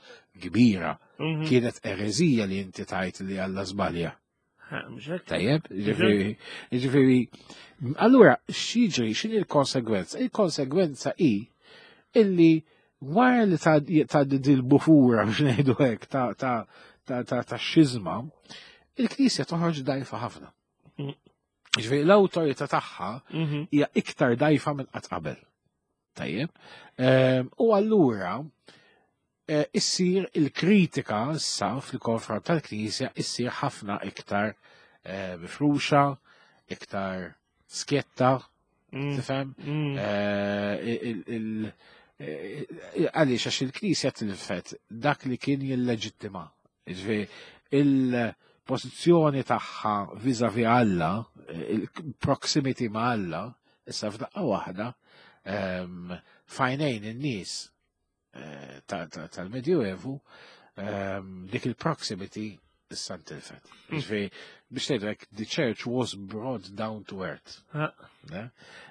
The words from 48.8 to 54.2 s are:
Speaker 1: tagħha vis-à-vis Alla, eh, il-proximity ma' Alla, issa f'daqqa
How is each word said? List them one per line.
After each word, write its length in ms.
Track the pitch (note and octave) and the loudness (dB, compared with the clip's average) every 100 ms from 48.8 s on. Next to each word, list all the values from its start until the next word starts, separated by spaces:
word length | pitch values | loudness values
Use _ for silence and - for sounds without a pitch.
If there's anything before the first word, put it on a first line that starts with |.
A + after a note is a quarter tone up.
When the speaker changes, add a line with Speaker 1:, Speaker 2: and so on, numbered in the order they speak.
| B2+ - E3+ E3+ D3+ C#3 | -6 0 4 6 6 2
Speaker 1:
tagħha 520 | B2+ A2+ - - G#2+ G#2 G2 G#2 | 0 -2 -2 -6 -2 -2 -4 -4
vis-à-vis 460 | B2 A2+ A#2 G#2+ A2+ | -2 0 0 2 4
Alla, 580 | B2 A2+ F2 D#2+ G#2 A2+ - - | 4 4 2 0 -2 -6 -14 -16
eh, 260 | E2 - G#2+ | -10 -4 -4
il-proximity 1120 | - - D#3 - - C3+ - D#3 C3+ - A#2 | -4 -10 -14 -4 -2 0 0 -2 -2 -2 -4
ma' 200 | A2 A#2+ | -2 -2
Alla, 320 | A2+ F2+ D#2+ A2+ - _ _ - | -2 -4 -6 -8 -14 _ _ -14
issa 220 | - G#2+ | -8 -8
f'daqqa 300 | G#2 | -8